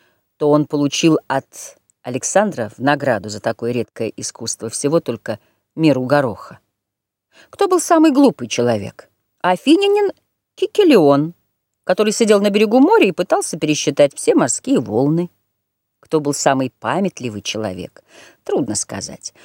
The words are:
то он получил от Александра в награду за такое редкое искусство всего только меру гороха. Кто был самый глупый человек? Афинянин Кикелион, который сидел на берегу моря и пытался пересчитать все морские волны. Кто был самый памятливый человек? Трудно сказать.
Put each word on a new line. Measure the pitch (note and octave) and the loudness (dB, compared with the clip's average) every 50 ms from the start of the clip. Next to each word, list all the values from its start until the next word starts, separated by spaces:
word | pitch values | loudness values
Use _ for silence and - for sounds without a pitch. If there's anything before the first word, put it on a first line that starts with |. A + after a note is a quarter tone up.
| _ _ _ _ _ _ _ | _ _ _ _ _ _ _
то | _ D3+ D3 | _ 0 2
он | D3 D3+ D3 | 2 2 2
получил | - - C#3+ C#3+ C#3 - - - E3 D#3 D3+ - | -2 -2 -2 -2 -2 -2 0 2 2 2 2 -2
от | _ C3+ C3+ - _ _ - - - - _ _ _ _ _ | _ -6 -6 -6 _ _ -20 -20 -20 -20 _ _ _ _ _
Александра | _ B2+ B2 C3 - - - F#3+ G#3+ G#3 D3+ - A2+ G#2+ - | _ -8 -8 -6 -6 0 0 0 0 0 -2 -6 -8 -8 -8
в | - | -4
награду | A#2+ C#3+ D3 C#3 C#3+ C3+ A#2 G2+ F2+ G#2 | 0 0 0 0 0 -2 -2 -2 -4 -8
за | G#2 G2+ | -12 -6
такое | - A2+ A2+ - A#2 A#2 | -6 -6 -6 -4 -6 -4
редкое | A#2+ B2 G#2+ - _ - A2+ G#2+ - | -4 -4 -6 -6 _ -8 -8 -8 -8
искусство | - - - - - A#2 A2+ - - A2+ A2+ | -10 -14 -14 -12 -12 -12 -12 -10 -10 -10 -10
всего | - - - C#3 D#3 E3+ | -8 -4 -2 0 0 0
только | - - A#2 A2 _ - G#2+ - _ _ _ _ _ _ _ | -2 -2 -8 -8 _ -10 -10 -10 _ _ _ _ _ _ _
меру | D#3 D#3+ D#3 C3+ B2+ B2+ | 0 2 2 2 2 0
гороха. | B2+ C#3+ D3 C#3 A#2+ G2+ - - - - - _ _ _ _ _ _ _ _ _ _ _ _ _ _ _ _ _ _ | 0 0 0 0 -2 -6 -10 -16 -20 -20 -20 _ _ _ _ _ _ _ _ _ _ _ _ _ _ _ _ _ _
Кто | - - - F4 | -4 -2 0 2
был | F#4 E4+ | 2 0
самый | - - E4+ D#4+ D#4 D#4+ | 2 2 4 6 6 6
глупый | C4 C4+ C#4+ A#3+ D#3+ - A#2+ A2 | 6 6 4 4 2 0 -10 -6
человек? | - - A#2+ A#2+ A#2 G#2 G2 A2 - - - _ _ _ _ _ _ _ | -2 0 0 0 0 -2 -4 -10 -14 -18 -20 _ _ _ _ _ _ _
Афинянин | - F3 F3+ - - C4+ D#4+ G4 G4+ G4+ G4+ G#4 G#4 F#4+ - _ _ _ _ _ _ _ _ | -2 -2 -2 0 2 2 2 4 4 2 2 0 0 -2 -4 _ _ _ _ _ _ _ _
Кикелион, | - F#4+ - - - G#4 E4 C#4+ G3 D#3 C#3 C#3 C#3 D3+ E3 - _ _ _ _ _ _ _ _ _ _ | -6 -6 -2 0 2 4 6 6 6 6 6 4 4 0 -4 -6 _ _ _ _ _ _ _ _ _ _
который | - F#3 - G#3+ G#3+ | -2 0 0 0 0
сидел | G3+ - A#3 G#3 G#3+ G3+ | 0 0 0 0 0 0
на | G3+ G#3 | 0 0
берегу | G3 G#3 A3 G#3 A3 C4 | 0 0 0 2 4 4
моря | C4+ F4+ A4+ A4 B3 | 4 4 4 4 2
и | G3 | 2
пытался | F3 - F3+ - D#4+ G4+ F#4+ - - | 0 -4 -2 -2 -2 -2 -2 -6 -8
пересчитать | D#3 - D3+ D3+ - - D3+ C#3+ - - - - | -6 -2 -2 -2 -2 -2 -4 2 2 2 2 0
все | - - - G4 | -4 -2 0 2
морские | C#4+ D#3+ B2+ - - - - C#4 F#3+ | 2 2 0 -2 -6 -4 -2 -2 -2
волны. | A#2+ G2+ G#2 A2+ C3+ C#3+ D#3+ E3+ F3 E3+ _ _ _ _ _ _ _ _ _ _ _ _ _ _ | -2 -2 -2 0 2 2 0 0 -2 -6 _ _ _ _ _ _ _ _ _ _ _ _ _ _
Кто | _ _ - D#3 | _ _ -4 -2
был | D3 C#3+ C#3+ | -2 -2 -4
самый | - - D3 C#3 C3 C3 B2 - _ | 0 0 2 2 2 -2 -4 -8 _
памятливый | - A2+ C3+ F3+ G3+ F3+ - - B2 A#2+ G#2 G#2 | -6 -4 -2 -2 -2 -4 -6 -8 -10 -10 -10 -8
человек? | - - - G#2+ G#2+ G2+ F#2 F2 E2+ - _ - _ _ _ - - - _ _ | -10 -8 -8 -6 -6 -6 -8 -10 -14 -16 _ -20 _ _ _ -20 -20 -20 _ _
Трудно | _ - G#4+ A3 C#3 - G#2+ | _ -4 -2 -2 -2 -2 -4
сказать. | - - - - G2 - - - - - - _ _ - | -6 -8 -8 -10 -12 -12 -14 -16 -18 -18 -20 _ _ -20